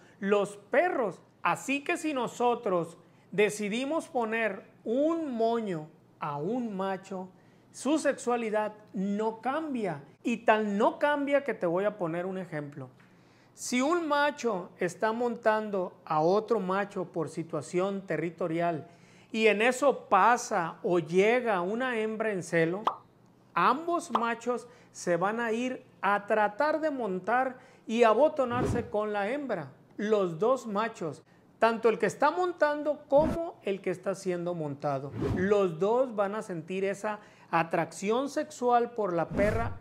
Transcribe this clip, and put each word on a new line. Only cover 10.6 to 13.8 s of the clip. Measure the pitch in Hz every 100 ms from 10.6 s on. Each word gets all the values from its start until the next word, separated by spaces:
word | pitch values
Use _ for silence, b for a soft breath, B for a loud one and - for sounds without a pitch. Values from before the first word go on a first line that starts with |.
| 214 202
no | 294 320
cambia | 294 294 277 277
que | 277
te | 208 175
voy | 175
a | 208 202
poner | 170 175 185
un | 185
ejemplo. | 175 151 143 143 127 - b b b b b
Si | - - 247